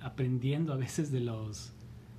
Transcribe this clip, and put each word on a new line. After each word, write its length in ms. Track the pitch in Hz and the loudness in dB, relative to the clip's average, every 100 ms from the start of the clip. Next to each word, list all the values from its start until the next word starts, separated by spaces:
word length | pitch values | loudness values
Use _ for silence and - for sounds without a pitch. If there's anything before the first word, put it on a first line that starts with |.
aprendiendo 720 | 127 - 127 127 131 147 160 | -6 0 2 4 4 4 2
a 40 | 131 | 2
veces 360 | 127 - 151 | 0 0 2
de 80 | 127 | 2
los, 520 | 120 110 110 104 - - - - - | 2 0 -4 -6 -10 -12 -14 -16 -16